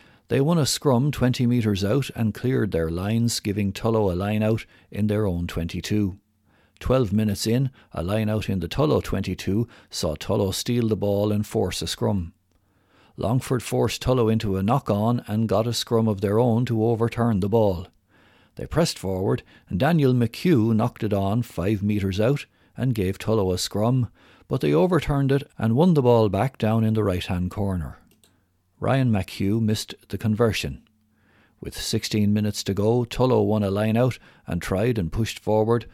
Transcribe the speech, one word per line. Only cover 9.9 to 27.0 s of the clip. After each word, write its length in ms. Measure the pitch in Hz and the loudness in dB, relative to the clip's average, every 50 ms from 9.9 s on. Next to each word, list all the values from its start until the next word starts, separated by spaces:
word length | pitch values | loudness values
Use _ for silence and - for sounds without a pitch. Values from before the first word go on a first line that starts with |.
saw 260 | - - - 82 76 | -8 -6 -4 -4 -4
Tullow 360 | - - - 98 110 104 95 104 | -4 -4 -2 -2 0 0 0 -2
steal 360 | - - - 120 120 117 110 | -4 -4 -2 0 0 0 0
the 80 | 104 | -2
ball 340 | 95 101 101 101 101 104 107 | -2 -2 0 0 0 0 0
and 160 | 104 104 107 | 0 0 -2
force 360 | - - 110 104 90 - - - | -2 -2 -2 -2 -2 -4 -6 -6
a 40 | |
scrum. 460 | 85 - - 117 113 107 95 85 85 - _ _ _ _ _ _ _ _ _ _ _ _ _ _ _ _ | -8 -6 -4 -2 -2 -2 -2 -4 -6 -10 _ _ _ _ _ _ _ _ _ _ _ _ _ _ _ _
Longford 460 | - - 98 120 131 - - 135 117 - | -6 -2 0 0 0 0 -2 -2 -4 -2
forced 400 | - 123 123 123 113 - - - | -2 -2 0 0 0 -2 -2 -2
Tullow 260 | - 127 127 117 107 | 0 2 2 2 2
into 280 | 110 113 - 104 95 | 2 0 0 -2 -2
a 60 | 95 95 | 0 0
knock-on 580 | 101 127 143 - - 104 101 107 117 123 117 - - | 2 0 0 0 0 0 0 2 2 0 0 -2 -4
and 200 | 104 107 113 104 | -2 -2 0 2
got 200 | 95 101 110 120 | 2 0 0 0
a 40 | 113 | -2
scrum 360 | - - - 120 113 113 110 | -4 -2 0 0 2 2 2
of 120 | 104 95 | 0 0
their 200 | 104 98 104 110 | 0 0 2 2
own 240 | 123 123 110 117 127 | 2 4 2 2 0
to 200 | 120 117 110 107 | 0 0 0 2
overturn 540 | 113 117 107 117 117 - - 117 120 113 95 | 0 2 0 0 -2 0 0 0 0 2 0
the 100 | 95 101 | 0 2
ball. 380 | 107 117 110 101 90 85 87 - _ _ _ _ _ _ _ _ _ _ _ _ _ | 2 4 4 2 2 -2 -6 -12 _ _ _ _ _ _ _ _ _ _ _ _ _
They 100 | - - | -12 -12
pressed 320 | - - 147 170 - - - | -4 0 0 0 0 -2 -4
forward, 460 | - 95 95 92 95 110 127 120 - - - - _ - | -6 -4 -2 -2 0 -2 -2 -4 -6 -10 -20 -20 _ -8
and 100 | - 90 | -4 0
Daniel 360 | 127 151 175 160 139 131 127 | 0 2 2 4 4 4 4
McHugh 600 | 123 117 113 - - - 180 170 117 107 117 113 | 4 2 0 -2 -2 2 2 4 4 4 4 2
knocked 300 | 107 113 123 - - 110 | 2 2 0 -2 -4 -4
it 80 | 104 101 | -2 0
on 300 | 98 98 98 104 120 120 | 0 0 0 0 -2 -2
five 380 | - - - 87 98 110 95 | -4 -6 -4 -2 -2 0 0
metres 400 | 98 104 104 104 98 95 92 101 | 0 0 0 0 0 0 0 2
out 260 | 107 123 147 143 - - _ _ _ _ _ | 2 2 2 0 -4 -10 _ _ _ _ _
and 160 | - 117 135 120 | -4 -2 -2 0
gave 260 | 107 92 95 95 - | 0 0 -2 -2 -4
Tullow 360 | - - 110 110 98 92 90 | -2 0 0 2 2 0 0
a 40 | 90 | -2
scrum, 500 | - - - 101 107 117 127 131 120 - - _ _ - - _ - - | -4 -4 -2 0 0 2 2 0 0 -2 -6 _ _ -20 -20 _ -10 -6
but 140 | 131 131 - | -4 -2 0
they 120 | 151 143 | 2 2
overturned 560 | 160 185 180 185 151 - - 147 139 139 131 | 2 2 2 2 0 0 0 0 0 2 2
it 180 | 139 139 139 - _ | 0 0 -2 -4 _
and 200 | - - 113 113 | -4 -2 0 2
won 180 | 127 170 190 170 | 4 4 4 4
the 80 | 143 123 | 4 6
ball 260 | 123 120 113 110 104 | 6 6 6 4 2
back 300 | 92 98 117 135 - - | 2 0 0 -2 -2 -2
down 240 | 113 107 110 113 110 | 0 0 2 2 2
in 120 | 110 110 | 2 2
the 100 | 110 | 0